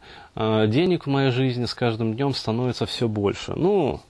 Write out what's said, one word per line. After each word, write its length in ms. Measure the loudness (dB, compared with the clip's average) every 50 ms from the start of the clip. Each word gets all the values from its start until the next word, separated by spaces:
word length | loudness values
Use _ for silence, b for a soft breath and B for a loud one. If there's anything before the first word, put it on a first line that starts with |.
| B B B B B B B
э, 300 | -2 0 2 4 4 4 4
денег 380 | 4 4 2 2 2 0 0
в 40 | 0
моей 200 | 0 2 2 2
жизни 360 | 2 2 0 0 0 -2 -4
с 80 | -4 -4
каждым 400 | -2 0 0 0 0 0 -2 0
днём 200 | 0 -2 -2 -2
становится 520 | -2 -2 -2 -2 0 0 -2 -2 -2 -4
всё 220 | -4 -2 -2 -2 -2
больше. 440 | 0 0 0 0 0 -2 -6 -6 -4
Ну, 440 | 0 2 2 2 2 2 0 -2 -4 -8 -16